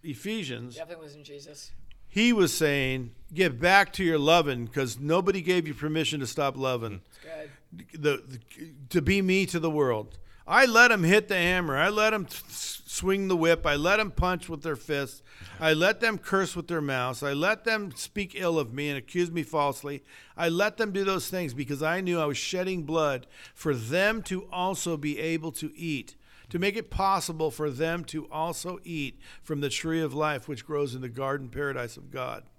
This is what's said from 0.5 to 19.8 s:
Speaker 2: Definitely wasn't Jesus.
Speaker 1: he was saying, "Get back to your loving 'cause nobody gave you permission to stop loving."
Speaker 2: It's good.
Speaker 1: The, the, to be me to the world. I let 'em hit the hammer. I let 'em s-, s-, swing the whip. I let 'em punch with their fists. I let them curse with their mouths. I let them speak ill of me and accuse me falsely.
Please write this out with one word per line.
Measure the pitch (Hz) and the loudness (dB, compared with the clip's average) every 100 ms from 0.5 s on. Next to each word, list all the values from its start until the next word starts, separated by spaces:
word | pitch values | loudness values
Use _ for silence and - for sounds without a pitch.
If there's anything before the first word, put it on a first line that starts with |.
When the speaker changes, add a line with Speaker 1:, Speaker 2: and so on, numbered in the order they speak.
| 117 123 127 | -8 -10 -12
Speaker 2:
Definitely | 160 170 | -14 -14
wasn't | 151 147 143 | -16 -20 -18
Jesus. | 143 139 147 - - - - - | -18 -18 -18 -14 -14 -14 -16 -8
Speaker 1:
he | - 233 | 2 4
was | 226 170 | 6 4
saying, | - 156 143 131 131 120 - - | 4 2 4 2 -2 -6 -12 -14
"Get | 151 180 120 | 0 0 2
back | 170 196 196 | 6 6 6
to | - | 2
your | 185 156 | 2 4
loving | 143 170 147 127 117 | 6 6 4 -2 -4
'cause | 143 135 107 | -2 -2 -2
nobody | 147 165 190 190 | 0 2 2 0
gave | 165 180 156 | 2 0 0
you | |
permission | 123 151 156 151 151 | -4 -4 0 -2 -2
to | 127 | -4
stop | - 139 131 | -2 -2 0
loving." | 135 127 113 95 - | -2 -2 -4 -10 -16
Speaker 2:
It's | - | -20
good. | - 160 151 - _ | -16 -14 -16 -18 _
Speaker 1:
The, | 170 - 175 147 139 127 | -20 -18 -2 0 0 -4
the, | 127 - - 160 147 135 | -18 -18 -18 -18 -18 -2
to | 180 | 0
be | 143 196 | 4 4
me | 190 190 190 | 4 4 2
to | 175 | 0
the | 160 | 0
world. | 151 135 110 107 - - - - | 2 2 0 -4 -14 -18 -18 2
I | 196 262 | 6 8
let | 226 247 | 10 8
'em | 220 | 8
hit | 165 208 208 | 6 6 4
the | 190 | 2
hammer. | 175 185 170 139 | 2 2 0 2
I | 170 | 2
let | 214 214 | 4 2
'em | 214 185 | 2 -4
s-, | - - | -10 -14
s-, | - - - - | -10 -10 -10 -10
swing | - 180 196 190 | -4 0 0 2
the | 180 | 2
whip. | 165 165 | 4 4
I | 165 147 | 4 2
let | 160 208 | 2 2
'em | 208 | 2
punch | 131 180 180 - | 0 0 0 -4
with | 165 | -8
their | 160 | -6
fists. | 143 - 143 139 - - - - - | -6 -2 -2 -2 -8 -20 -20 -18 0
I | 160 | 2
let | 156 175 220 | 6 4 4
them | 226 214 | 2 0
curse | - 190 185 175 | 0 0 0 -4
with | 165 | -4
their | 170 | -2
mouths. | 147 131 127 123 | 0 0 -2 -2
I | 143 | -4
let | 143 175 220 | 0 0 0
them | 226 220 202 | 0 -2 -2
speak | 131 - - 190 | -10 -10 -6 -6
ill | 196 180 165 | -2 0 0
of | 127 | 0
me | 123 147 | -4 -4
and | 139 | -4
accuse | 123 - 175 | -4 -2 -2
me | 165 | -2
falsely. | 147 160 143 135 | -2 0 0 0